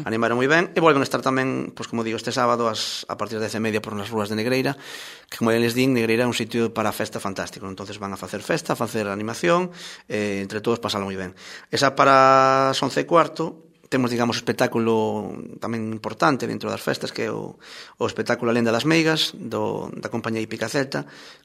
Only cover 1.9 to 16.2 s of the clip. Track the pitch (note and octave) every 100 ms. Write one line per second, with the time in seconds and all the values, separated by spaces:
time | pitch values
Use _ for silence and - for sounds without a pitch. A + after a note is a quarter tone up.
1.9 | A#2 A2+ A2 - A#2+ B2 A#2+ A#2 G#2+ -
2.9 | - - - G2+ G#2+ A2 A2 A2 G#2+ G#2+
3.9 | G#2 G2+ A2+ G#2 A2 A2+ C3 C3+ C#3 -
4.9 | - - - - - A#2 A2+ A#2+ A#2+ C3
5.9 | B2 A2+ A2+ B2 A2+ A2+ A#2 A2+ A2+ G#2+
6.9 | - A2 A#2 G2+ F#2+ F2 - G2 F#2+ G2
7.9 | G#2 G2 F#2+ F#2 G#2 - E3 - C#3+ A2+
8.9 | A2+ G2+ G2 G#2+ A#2 E3+ F3 F3+ F3 -
9.9 | - - G#2+ G#2 G2 G2 G#2+ A2+ A#2 G#2
10.9 | G#2 G2 F#2+ F#2 G2 - - - - C3+
11.9 | C3+ C#3 C3+ C3+ C3+ C3+ C3+ C3+ C3 C3+
12.9 | - C#3+ E3+ D3 - E3 - - _ -
13.9 | C3 B2 A#2+ A#2+ A2+ - A2 B2+ A#2+ A2+
14.9 | A2+ A2 G#2+ G2 - - A2+ G#2+ A2+ A2
15.9 | A2 G#2+ A2+